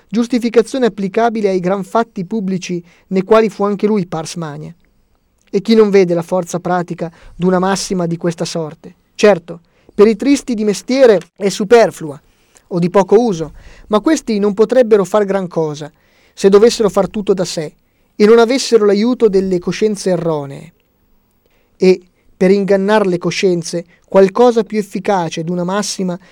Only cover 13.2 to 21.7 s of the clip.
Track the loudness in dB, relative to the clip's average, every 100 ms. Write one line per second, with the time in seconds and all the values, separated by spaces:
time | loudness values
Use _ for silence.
13.2 | 2 -2 -8 -14 -20 -20 -4 -2 0 -2
14.2 | -2 -2 -2 0 2 2 4 2 2 0
15.2 | 0 -2 -4 -4 -6 -8 -14 -18 _ _
16.2 | _ -2 4 6 4 2 0 0 -2 -4
17.2 | -2 -2 -2 -6 -10 -14 _ _ _ 0
18.2 | 4 6 4 0 2 2 4 2 0 2
19.2 | 2 2 0 -2 -4 -2 -2 -2 -4 -2
20.2 | -2 -4 -8 -14 -20 _ _ _ _ _
21.2 | _ _ _ _ _